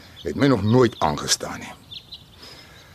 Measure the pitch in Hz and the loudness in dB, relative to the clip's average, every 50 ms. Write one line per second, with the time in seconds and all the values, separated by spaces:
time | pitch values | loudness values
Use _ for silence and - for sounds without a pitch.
0 | - - - - - 82 - - 135 143 127 98 101 107 117 127 127 113 - - | -20 -20 -18 -12 -8 -6 -2 2 2 2 2 2 2 4 4 6 4 4 2 0
1 | - 78 73 69 - 69 - - - - - - - - - - - - - - | -2 -2 -2 -2 -2 -2 -2 -2 -4 -6 -10 -12 -14 -16 -18 -20 -20 -20 -20 -20
2 | - - - - - - - - - - - - - - - - - - - | -20 -20 -20 -20 -20 -20 -20 -20 -20 -20 -20 -20 -20 -20 -20 -20 -20 -20 -20